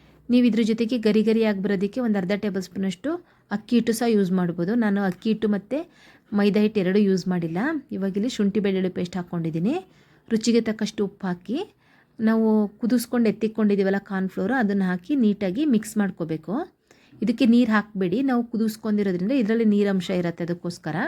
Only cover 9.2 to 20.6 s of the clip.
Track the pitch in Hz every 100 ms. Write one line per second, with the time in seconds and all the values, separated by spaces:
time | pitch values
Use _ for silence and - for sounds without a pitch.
9.2 | 175 175 165 160 185 339 - _ _ _
10.2 | _ 220 233 233 226 214 214 - 202 -
11.2 | 190 175 - 269 427 _ _ _ _ -
12.2 | 220 226 220 214 202 - 226 247 233 247
13.2 | 226 208 220 220 214 202 190 196 - 190
14.2 | 190 - 190 262 208 202 185 180 - 294
15.2 | 214 202 196 190 311 220 214 208 196 -
16.2 | 165 160 160 233 370 _ _ - _ -
17.2 | 208 233 262 240 240 214 208 190 185 208
18.2 | 277 247 233 214 220 214 226 208 202 175
19.2 | 190 277 208 226 220 202 202 190 175 185
20.2 | 175 170 170 175